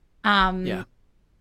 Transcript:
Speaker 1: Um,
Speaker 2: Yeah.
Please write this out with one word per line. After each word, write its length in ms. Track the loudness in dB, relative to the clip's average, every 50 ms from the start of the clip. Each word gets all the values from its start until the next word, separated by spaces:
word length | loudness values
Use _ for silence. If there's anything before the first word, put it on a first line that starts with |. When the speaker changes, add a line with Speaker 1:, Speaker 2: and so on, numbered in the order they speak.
| _ _ _ _ 0
Speaker 1:
Um, 440 | 2 2 4 2 2 0 -2 -6
Speaker 2:
Yeah. 180 | -6 -6 -6 -8 _ _ _ _ _ _ _ _ _ _ _